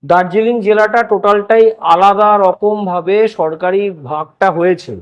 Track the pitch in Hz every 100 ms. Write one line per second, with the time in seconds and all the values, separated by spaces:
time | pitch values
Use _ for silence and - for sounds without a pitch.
0 | 139 175 180 190 220 240 202 214 214 233
1 | 233 202 202 208 208 226 220 220 170 170
2 | 196 196 208 208 190 180 208 208 196 180
3 | 170 202 220 220 160 160 180 190 202 170
4 | 131 151 156 _ 196 165 175 175 - 98